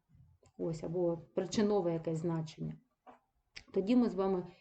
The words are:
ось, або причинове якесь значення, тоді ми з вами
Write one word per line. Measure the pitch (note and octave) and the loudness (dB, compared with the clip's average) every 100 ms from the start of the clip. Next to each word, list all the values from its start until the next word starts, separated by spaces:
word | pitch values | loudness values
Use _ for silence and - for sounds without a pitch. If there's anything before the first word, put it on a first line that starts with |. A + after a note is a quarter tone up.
| _ - - _ _ - | _ -20 -20 _ _ -8
ось, | F3+ E3 | -6 -4
або | F3 F3 F3 E3+ - | -4 0 0 0 -4
причинове | - F3+ - G#3 G#3 F3 | -4 -2 2 2 2 2
якесь | E3 D#3+ D#3+ | 0 -2 -2
значення, | E3+ E3 D#3+ - D#3+ D#3 _ _ - - _ _ _ - - | -2 -2 -4 -8 -10 -10 _ _ -20 -20 _ _ _ -20 -6
тоді | G3 F#3+ B3+ | -2 4 4
ми | A3+ | 4
з | |
вами | F3+ F#3+ F#3 - - | 2 2 0 -2 -8